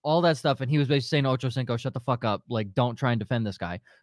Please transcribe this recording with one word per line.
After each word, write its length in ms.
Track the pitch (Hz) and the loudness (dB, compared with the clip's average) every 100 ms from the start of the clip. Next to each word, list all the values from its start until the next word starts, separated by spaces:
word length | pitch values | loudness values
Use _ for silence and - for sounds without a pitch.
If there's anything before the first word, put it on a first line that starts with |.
all 160 | 147 165 | 0 4
that 140 | 175 143 | 4 2
stuff, 240 | 151 135 | 0 0
and 100 | 131 | 0
he 80 | 151 | 0
was 80 | 131 | 2
basically 220 | 143 123 | 0 2
saying, 180 | 151 135 | 0 2
"Ocho 220 | 127 131 | 0 -2
Cinco, 280 | 131 123 117 | -4 -2 -2
shut 160 | 135 | -4
the 40 | - | -6
fuck 240 | - 120 | -4 -2
up. 180 | 113 101 - | 0 -2 -4
Like, 240 | 117 104 | -4 -2
don't 200 | 95 123 | 0 0
try 160 | 110 131 | 0 0
and 80 | 117 | 0
defend 260 | 107 120 | 0 -2
this 140 | 107 95 | -2 -6
guy." 220 | 85 90 - _ | -8 -8 -12 _